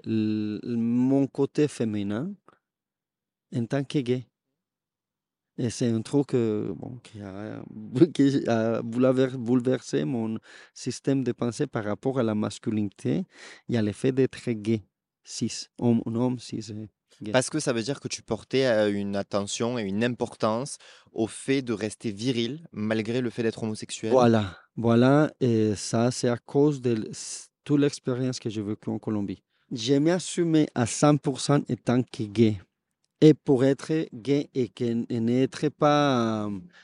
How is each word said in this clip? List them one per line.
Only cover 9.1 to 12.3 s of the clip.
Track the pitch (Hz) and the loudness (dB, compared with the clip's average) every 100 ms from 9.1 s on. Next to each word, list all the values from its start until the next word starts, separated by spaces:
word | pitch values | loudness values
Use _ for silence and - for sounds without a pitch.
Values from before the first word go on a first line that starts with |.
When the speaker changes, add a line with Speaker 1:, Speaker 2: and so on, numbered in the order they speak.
| 127 131 131 | 4 0 0
Speaker 1:
bouleversé | 113 127 123 127 - 143 | 2 2 2 -2 -2 -4
mon | 151 123 110 110 - - - | -2 -4 -4 -6 -10 -20 -20
système | - - - - 139 | -12 -8 -6 0 0
de | 123 | 0
pensée | 117 120 113 147 | -2 -2 -2 -4
par | 120 | -4
rapport | 104 104 135 135 | -4 -4 -2 0
à | |
la | 113 | 0